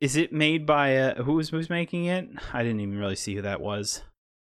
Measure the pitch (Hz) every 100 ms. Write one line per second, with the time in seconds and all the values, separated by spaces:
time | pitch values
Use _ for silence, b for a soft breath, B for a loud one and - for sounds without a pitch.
0 | 139 147 170 156 151 160 151 147 143 131
1 | 131 - 123 160 156 160 165 170 170 175
2 | 175 185 180 - - 123 117 110 101 101
3 | 101 95 - 101 98 98 101 104 104 -
4 | - _ _ _ _